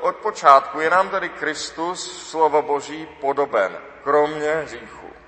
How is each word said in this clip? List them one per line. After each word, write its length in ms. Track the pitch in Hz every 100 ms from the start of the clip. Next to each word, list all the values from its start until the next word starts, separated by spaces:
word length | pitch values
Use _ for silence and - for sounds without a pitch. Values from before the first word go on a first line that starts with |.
od 140 | 175 185
počátku 640 | 214 214 160 139 - 147
je 100 | 160
nám 200 | 180 190
tedy 200 | 190 175
Kristus, 1000 | - 151 143 - - 165 180 - - -
slovo 320 | 160 156 147
Boží, 440 | 143 143 139 156 160 -
podoben, 560 | 139 143 139 120 95 85 - -
kromě 500 | 139 147 147 156 151
hříchu. 600 | 160 139 117 107 - - -